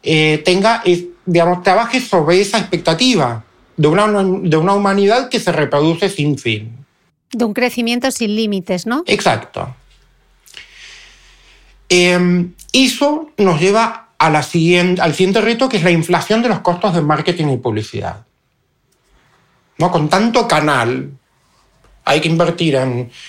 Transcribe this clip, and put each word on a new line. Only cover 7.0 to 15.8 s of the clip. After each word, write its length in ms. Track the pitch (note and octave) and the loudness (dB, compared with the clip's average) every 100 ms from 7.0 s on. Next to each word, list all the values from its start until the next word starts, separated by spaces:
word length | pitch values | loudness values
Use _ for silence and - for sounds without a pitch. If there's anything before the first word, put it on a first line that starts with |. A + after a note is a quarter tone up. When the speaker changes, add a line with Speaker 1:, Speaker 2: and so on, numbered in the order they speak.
| _ _ - | _ _ -12
Speaker 2:
De 140 | A3+ A#3 | -4 -4
un 80 | |
crecimiento 560 | G#3 A#3+ B3 A#3 A#3+ C4 | -2 -4 -2 -4 -2 -2
sin 260 | - A3 G#3+ | -2 -4 -2
límites, 520 | A3 G3 F3 F3+ A3 | -2 -4 -4 -6 -4
¿no? 160 | C4+ F4+ | -4 -2
Speaker 1:
Exacto. 680 | - F3+ A2 - - B2+ - _ _ _ _ _ _ _ - - - - - - - - _ _ - _ _ - | 0 0 -2 -6 -12 -12 -14 _ _ _ _ _ _ _ -20 -20 -20 -20 -20 -20 -20 -20 _ _ -20 _ _ 0
Em, 680 | F3+ F3+ F3+ F3+ F3+ F3 - - | 2 4 2 2 0 -2 -8 -2
eso 580 | B3+ C4 - C#4+ D4+ - - | 2 2 2 0 0 -6 0
nos 240 | F#3+ D3+ | 2 2
lleva 380 | F#3 G#3+ A3+ - - - | 2 2 0 -4 -18 -2
a 120 | D#3 | 0
la 120 | D3+ | 0
siguiente, 600 | - E3+ E3 F3 F3+ F3+ | 0 0 2 4 2 0
al 120 | E3 | 0
siguiente 280 | C#3+ F#3+ A3 | 0 0 2
reto, 260 | A3+ A#3 C4 | 0 0 0
que 80 | |
es 80 | G#3 | 2